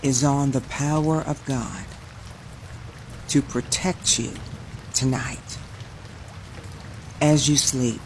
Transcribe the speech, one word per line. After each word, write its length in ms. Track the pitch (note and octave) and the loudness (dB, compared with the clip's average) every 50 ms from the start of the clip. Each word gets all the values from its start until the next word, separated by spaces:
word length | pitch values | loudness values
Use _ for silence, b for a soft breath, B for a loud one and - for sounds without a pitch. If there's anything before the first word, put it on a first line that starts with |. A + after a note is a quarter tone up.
| - | 4
is 200 | C#3 C3+ B2 C#3 | 4 4 6 6
on 280 | D3 C#3 C#3 C#3+ C#3 | 6 6 6 4 4
the 100 | B2+ C3 | 2 2
power 600 | A#2 - - - C#3+ D3 D3+ D#3 D3+ D#3 D#3+ D#3 | 0 -2 -4 -2 0 2 2 4 4 4 2 2
of 220 | - - D3 - - | 2 0 -4 -4 -2
God 400 | - C#3 B2+ A2+ G#2+ - - - - - - - - - - - - - - - - - - - - - - - - - - - - - - - - | -2 -2 -2 -2 -4 -6 -8 -10 -10 -12 -14 -14 -14 -14 -14 -14 -14 -14 -14 -14 -16 -14 -14 -14 -14 -14 -12 -14 -14 -14 -14 -14 -14 -12 -12 -8 2
to 120 | - C#3+ | 2 2
protect 760 | C#3 - - A#2+ B2 - - - - F#3 F3 - - - - - | 2 4 -2 -4 -2 0 -2 0 2 0 0 2 2 2 2 2
you 140 | A#2 - - - - - - - - - - - - - - | 2 -2 -4 -8 -10 -10 -10 -12 -12 -12 -12 -12 -14 -4 -2
tonight 640 | - B2+ C3 C3 A#2+ B2 B2 - - - - - - - - - - - - - - - - - - - - - - - - - - - - - - - - - - - - - - | 2 2 4 2 2 -2 -4 -6 -8 -10 -12 -12 -12 -12 -12 -14 -14 -14 -14 -14 -16 -14 -14 -14 -14 -14 -14 -14 -14 -14 -14 -14 -14 -14 -14 -14 -14 -14 -14 -14 -12 -14 -12 -4 2
as 300 | D3 D3+ D3+ D3 C3+ C#3+ | 6 6 6 6 6 8
you 80 | D3+ C#3 | 8 8
sleep 440 | - - - C3 B2+ A#2+ A2+ - - | 8 6 4 4 2 2 2 0 -6